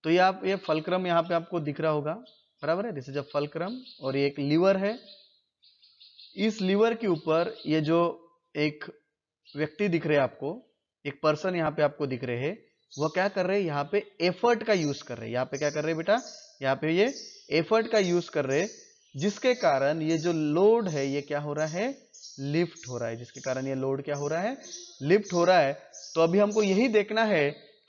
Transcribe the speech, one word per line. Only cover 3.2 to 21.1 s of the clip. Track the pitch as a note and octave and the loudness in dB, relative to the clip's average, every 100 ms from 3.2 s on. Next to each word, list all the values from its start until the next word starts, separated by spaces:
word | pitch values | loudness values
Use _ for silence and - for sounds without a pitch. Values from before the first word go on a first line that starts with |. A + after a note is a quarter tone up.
a | C#3 D3 | -4 -4
fulcrum, | D3 D#3 F3+ B3+ - - | -4 -6 -8 -8 -14 -8
और | C3 C3+ | -4 0
ये | C#3 | 0
एक | C#3+ | 0
लीवर | C#3+ D#3 F#3 F#3+ | 0 4 4 2
है। | G3 A#3 - - _ _ _ _ _ _ _ _ - _ - - | 0 -4 -12 -20 _ _ _ _ _ _ _ _ -20 _ -20 -2
इस | G#3+ G#3+ | -2 0
लीवर | F#3 G3 A3+ | 0 4 2
के | A3+ A3+ | 2 -2
ऊपर | D#3+ D#3+ D#3+ E3+ - - | -2 0 0 0 -4 -2
ये | D#3 | 0
जो | D3+ E3 F3 - - _ _ D3 | 2 2 2 -2 -16 _ _ -2
एक | D3+ D3 - - _ _ _ _ - C#3+ | -2 -4 -16 -18 _ _ _ _ -16 -6
व्यक्ति | D3+ - G#3 | -6 -2 0
दिख | E3+ D#3+ | 0 2
रहे | D3 | 2
हैं | |
आपको, | B2+ - C#3 G#3+ _ _ _ _ D3 | 2 -2 -8 -8 _ _ _ _ -12
एक | C#3 | -2
पर्सन | D#3 D3+ F#3+ F3+ | 0 0 -2 -2
यहाँ | D#3 | -2
पे | D#3 | 0
आपको | D3 D3 C#3+ | -2 0 -4
दिख | B2+ | -4
रहे | B2+ A#2+ | -4 -4
हैं, | C#3 G#3+ _ _ _ - | -4 -6 _ _ _ -4
वो | D#3 | -2
क्या | F3 G3 | 0 -2
कर | G3 F3+ | 0 0
रहे | G3 | 0
हैं, | F3+ | 0
यहाँ | C#3+ C#3+ | -2 -2
पे | G3+ - _ | -2 -4 _
एफर्ट | F3 F3 A#3+ A#3 | -2 2 2 2
का | A3+ | 2
यूज़ | G3+ D3+ C#3 | 0 0 -4
कर | - A#2 | -8 -10
रहे | A2+ | -4
हैं। | |
यहाँ | A#2+ B2+ | -4 -4
पे | C#3 | -2
क्या | D3 | -2
कर | C#3+ | -2
रहे | D3+ | -2
हैं | D#3+ | -2
बेटा, | D#3+ A3 - - - _ | 0 0 0 -18 -20 _
यहाँ | C3+ C3+ | -2 0
पे | D#3 | 0
ये | E3+ A3+ C#4 - - - | 2 2 0 -16 -20 -2
एफर्ट | D#3 E3 A3 A3+ | -2 2 0 2
का | A3 | 2
यूज़ | F#3 F3 E3+ | 2 2 0
कर | D#3 C3+ | -4 0
रहे | C#3 | 0
हैं, | G3+ - - _ _ C3+ | -2 -6 -20 _ _ -4
जिसके | F#3 G3+ C4 B3 | -2 0 0 2
कारण | F3 C#3 C3+ D#3+ | 2 2 2 0
ये | D#3 E3 | 0 0
जो | E3+ | 0
लोड | E3 D3+ D3+ G3+ A#3 G3+ | 0 0 4 6 4 2
है, | D3+ | -2
ये | C#3 | -2